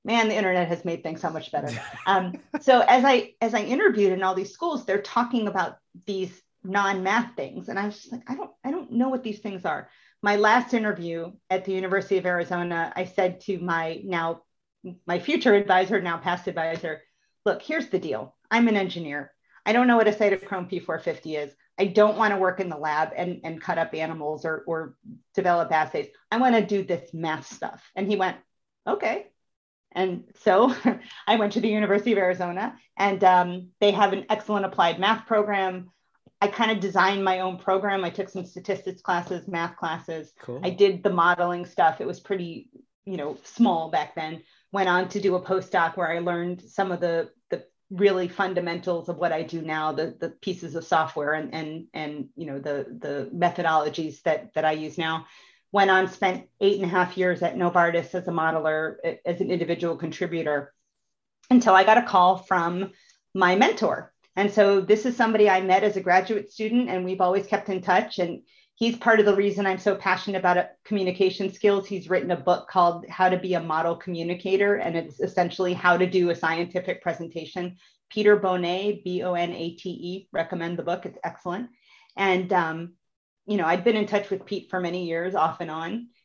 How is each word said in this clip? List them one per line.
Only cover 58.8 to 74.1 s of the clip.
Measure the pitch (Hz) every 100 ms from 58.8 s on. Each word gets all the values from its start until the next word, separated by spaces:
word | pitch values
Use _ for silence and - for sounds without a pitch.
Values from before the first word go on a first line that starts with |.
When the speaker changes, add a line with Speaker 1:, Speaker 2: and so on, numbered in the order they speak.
| 160 -
Speaker 1:
a-, | 165 - -
as | 175
an | 190
individual | 175 170 170 170 165
contributor, | 165 - 175 165 151 147 143 _ _ _ _ _ _ _ _
until | 254 240
I | 190
got | 190 220
a |
call | 233 190 180 185
from | - 185 170 180 190 - _ _ _
my | 190 180
mentor. | 185 302 - 175 - - _ _
And | - 202
so | 202 202 202
this | 180 214 247
is | 240
somebody | 226 214 208
I | 185
met | 190 185
as | 202 202
a |
graduate | 185 185 185 214 -
student, | - 220 240 247
and | 185
we've | 180 185
always | 180 196 196
kept | 202 -
in | 185
touch. | 185 185 233 -
And | 175 175 - _ _
he's | _ 226 233
part | 233 220
of | 208
the | 196
reason | 202 190
I'm | 196 185
so | 208
passionate | 196 190 185 - 190
about, | 180 180
uh, | 185 -
communication | - 208 185 180 190 180 190
skills. | - 208 202 190
He's | 190 -
written | - -
a | 170
book | 180 175 -
called | 190 175 170 -
How | - 185
to | 180
Be | 180
a | 175
Model | 165 156 165
Communicator, | 170 -